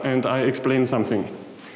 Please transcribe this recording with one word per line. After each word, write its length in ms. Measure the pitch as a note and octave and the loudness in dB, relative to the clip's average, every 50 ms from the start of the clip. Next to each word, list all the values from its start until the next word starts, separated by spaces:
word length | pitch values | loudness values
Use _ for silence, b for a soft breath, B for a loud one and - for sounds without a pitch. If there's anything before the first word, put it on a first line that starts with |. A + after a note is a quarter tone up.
| - | -2
and 200 | C#3 C3 B2+ A#2+ | 0 0 2 2
I 180 | - B2+ C3 C3 | 2 2 2 2
explain 440 | C3+ B2+ C3+ - C3+ C3+ C3 B2+ | 2 0 0 2 2 4 4 2
something. 380 | A#2+ C3 A#2 G#2+ - A2+ G2+ F2+ - - - - - - - B B B | 2 2 2 2 2 0 0 -2 -2 -6 -12 -14 -16 -18 -18 B B B